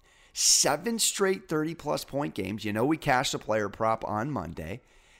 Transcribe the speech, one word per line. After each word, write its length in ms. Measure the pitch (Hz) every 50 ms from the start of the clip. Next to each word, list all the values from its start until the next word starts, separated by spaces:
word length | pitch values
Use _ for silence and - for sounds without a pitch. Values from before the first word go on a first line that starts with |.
| _ _ _ _ - _ -
Seven 640 | - - - - - - 156 139 151 175 233 233 220
straight 500 | - - - - 202 190 190 196 - -
thirty-plus 580 | 165 156 156 160 165 160 - 147 151 151 -
point 280 | - - 139 147 156 -
games. 320 | - 95 92 104 107 95
You 80 | 107 104
know 120 | 107 120
we 120 | 143 160 156
cashed 360 | - 151 131 123 135 - -
the 60 | -
player 300 | - - 107 110 107 98
prop 340 | - - 113 110 110 - - -
on 240 | 104 107 113 147
Monday. 500 | 143 110 85 82 82 - 80 80 95 - - _ _ - _ _ - -